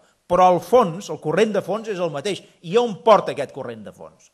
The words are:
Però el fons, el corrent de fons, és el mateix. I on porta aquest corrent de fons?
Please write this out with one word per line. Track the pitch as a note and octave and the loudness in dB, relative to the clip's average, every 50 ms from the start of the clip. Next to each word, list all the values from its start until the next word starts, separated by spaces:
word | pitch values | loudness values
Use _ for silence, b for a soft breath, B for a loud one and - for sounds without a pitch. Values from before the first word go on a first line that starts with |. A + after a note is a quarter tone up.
| b b b b _ | b b b b _
Però | - F3 F3 F#3 F#3 F3+ | -2 2 4 4 4 4
el | D#3+ | 2
fons, | E3+ - A#3 B3+ A3+ E3+ D#3 G3+ - - | 0 2 2 2 2 2 -2 -8 -10 -12
el | D#3 - | -12 -8
corrent | - D3+ D#3 F#3 A#3 G#3+ G#3 | -6 -2 0 0 0 0 -2
de | F#3+ | -4
fons, | - E3 G3 A3+ G#3+ | -4 -4 -6 -8 -8
és | A3+ G3 F3 | -8 -6 -6
el | F3+ E3 | -6 -6
mateix. | D3 C#3 C3 G#3 F3 - B B B B F3+ | -6 -6 -8 -8 -8 -8 B B B B -8
I | D#3+ F#3+ | -2 0
on | A#3+ A#3+ A#3 F#3 - - | 0 0 -2 -4 0 4
porta | A3+ G3+ F3+ - D3+ | 6 6 6 4 0
aquest | C3 C#3+ C3 - | -6 -6 -8 -8
corrent | - C#3 B2 B2 A#2 A2 G2+ | -10 -12 -12 -12 -14 -16 -18
de | F#2+ | -20
fons? | - - E2 D#2 D#2 _ _ _ | -20 -20 -20 -20 -20 _ _ _